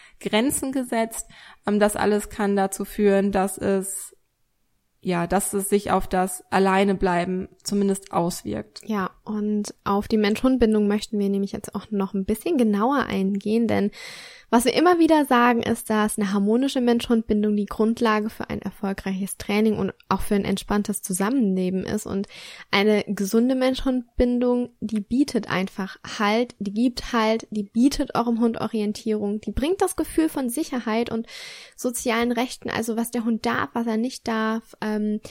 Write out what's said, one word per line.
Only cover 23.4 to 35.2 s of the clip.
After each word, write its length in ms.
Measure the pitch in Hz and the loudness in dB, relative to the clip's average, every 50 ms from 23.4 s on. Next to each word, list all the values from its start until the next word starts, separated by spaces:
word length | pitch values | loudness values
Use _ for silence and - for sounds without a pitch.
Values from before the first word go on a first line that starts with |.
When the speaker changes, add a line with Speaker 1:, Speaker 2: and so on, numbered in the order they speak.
| 233 254 269 | 2 4 2
Speaker 2:
Mensch-Hund-Bindung, 1120 | 262 254 262 262 - - 269 254 254 240 - _ - 247 240 247 240 247 247 247 247 247 240 - _ | 2 2 0 0 0 0 0 0 -2 -4 -6 _ 0 2 2 2 2 2 2 2 0 0 -4 -6 _
die 200 | - 208 220 214 | -8 -4 -4 -4
bietet 480 | 196 - 226 254 294 285 - 233 202 - | -4 -2 0 0 0 2 0 -2 -2 -2
einfach 480 | - 175 190 190 - - 190 190 - - _ - - - | -2 -2 -2 -4 -4 -8 -8 -8 -8 -14 _ -14 -6 -2
Halt, 360 | 220 208 214 226 247 240 - _ | 0 2 2 2 0 -2 -4 _
die 120 | 202 202 196 | -8 -6 -2
gibt 380 | 220 240 262 247 - - - | 0 0 0 0 -2 -8 -2
Halt, 360 | - 233 220 220 226 226 - - | 0 0 2 2 2 0 -2 -6
die 140 | - 214 202 | -6 -6 -6
bietet 520 | 202 _ 226 240 285 - - 285 - - | -4 _ 2 2 4 4 2 -4 -2 -2
eurem 240 | - 233 240 233 220 | -2 0 0 2 2
Hund 220 | 240 233 226 - | 2 0 0 0
Orientierung, 800 | - 214 - 220 208 208 208 - - 226 214 214 208 202 208 214 | -6 -4 -4 -2 -2 -2 -4 -4 -4 -2 -2 -2 -2 -4 -4 -4
die 100 | - - | -6 -6
bringt 300 | 202 - 254 311 381 - | -4 -2 0 0 0 0
das 140 | 403 359 - | 0 0 0
Gefühl 340 | - 320 - - - 320 320 | -4 -6 -2 0 0 0 0
von 180 | - 302 269 240 | 0 -2 -4 -4
Sicherheit 600 | 240 285 320 - - 254 - 226 214 226 240 233 | -2 -4 -6 -4 -4 -6 -4 -2 0 0 -2 -2
und 140 | 226 226 226 - - - - - - - - - - | -4 -6 -6 -8 -12 -16 -16 -16 -16 -18 -20 -20 -18
sozialen 560 | - - 254 240 - - 247 220 233 240 240 | -6 -6 -4 -4 -2 -2 -2 0 0 0 0
Rechten, 380 | 240 226 247 247 - - - - | 0 -2 -2 -4 -6 -10 -10 -6
also 260 | - - 226 233 220 | -4 -4 -4 -2 -2
was 140 | 220 233 - | -2 -4 -2
der 140 | - 247 220 | -4 -2 -2
Hund 200 | 233 226 214 - 240 | 0 -2 0 0 -2
darf, 220 | 247 254 - 277 - | -2 -2 -2 -4 -4
was 140 | 240 233 233 | -4 -2 -2
er 100 | 220 220 | -2 -2
nicht 300 | 226 262 - - - - | -2 -4 -6 -6 -6 -4
darf, 480 | 226 220 220 220 220 226 - - - _ | -2 -2 0 -2 -2 -4 -6 -10 -14 _
ähm, 400 | - 214 214 214 214 208 208 214 | -6 -4 -2 -2 -2 -2 -4 -4